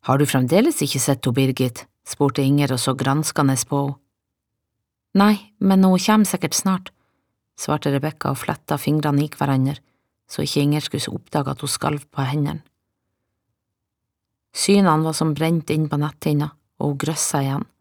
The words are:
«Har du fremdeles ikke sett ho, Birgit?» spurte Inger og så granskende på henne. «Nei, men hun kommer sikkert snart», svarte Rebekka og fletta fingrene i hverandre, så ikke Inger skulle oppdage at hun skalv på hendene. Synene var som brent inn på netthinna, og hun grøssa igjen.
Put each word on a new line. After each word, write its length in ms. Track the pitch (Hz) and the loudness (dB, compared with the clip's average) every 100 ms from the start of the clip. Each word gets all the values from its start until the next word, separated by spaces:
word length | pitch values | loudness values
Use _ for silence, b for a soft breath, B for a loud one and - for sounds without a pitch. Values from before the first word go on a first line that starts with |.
«Har 160 | - 135 | 0 2
du 60 | 147 | 2
fremdeles 540 | 135 127 170 285 - | 2 2 2 2 0
ikke 160 | 143 135 | -4 -2
sett 240 | - 135 | -2 0
ho, 80 | 135 | 0
Birgit?» 540 | 123 135 127 127 120 - _ | 0 0 0 -4 -4 -20 _
spurte 400 | - - 143 139 | -18 -2 -2 2
Inger 300 | 135 143 143 | 2 2 2
og 60 | 127 | 0
så 100 | 135 | -2
granskende 640 | 135 131 143 151 - 139 135 - | -2 0 0 -2 0 0 0 -2
på 120 | 143 | -2
henne. 180 | 143 139 _ _ _ _ _ _ _ _ _ _ _ | -2 -8 _ _ _ _ _ _ _ _ _ _ _
«Nei, 200 | 196 208 208 - _ | 2 4 2 -4 _
men 260 | 190 190 | 2 6
hun 140 | 190 185 | 6 4
kommer 300 | 185 214 202 | 4 2 2
sikkert 260 | 180 151 | 0 -2
snart», 360 | - 190 185 185 _ _ _ _ _ _ - | -2 -2 -4 -6 _ _ _ _ _ _ -12
svarte 360 | - 151 147 | -4 -2 0
Rebekka 400 | 139 151 156 - | -2 -4 -4 -4
og 60 | 135 | -4
fletta 340 | - 156 - 147 | -6 -8 -6 -4
fingrene 480 | - 151 151 143 | 0 0 2 0
i 60 | 151 | -2
hverandre, 480 | - 143 135 131 143 _ _ _ _ _ | -2 0 0 0 -4 _ _ _ _ _
så 140 | - | -6
ikke 180 | 147 151 143 | -2 0 0
Inger 180 | 151 | 0
skulle 300 | - - - - | -4 -6 -6 -10
oppdage 380 | _ 151 135 | _ -4 -4
at 80 | - | -6
hun 80 | 143 | -8
skalv 340 | - 151 147 - | -4 -4 -4 -8
på 160 | - 131 | -6 -2
hendene. 360 | 151 143 156 _ _ _ _ _ _ _ _ _ _ _ _ _ _ _ _ _ _ _ | -2 -4 -6 _ _ _ _ _ _ _ _ _ _ _ _ _ _ _ _ _ _ _
Synene 480 | - - 202 190 156 | -4 2 4 4 4
var 120 | 160 156 | 0 -2
som 160 | 160 | -2
brent 360 | 143 160 170 151 | 0 0 0 0
inn 180 | 156 156 | -2 0
på 100 | 147 | -2
netthinna, 540 | 151 - 160 147 151 _ _ _ | -2 -4 -2 0 -2 _ _ _
og 140 | 143 | -4
hun 80 | 139 147 | -2 -4
grøssa 340 | 156 - 147 | -4 -2 -2
igjen. 220 | 135 135 - _ | -2 -4 -8 _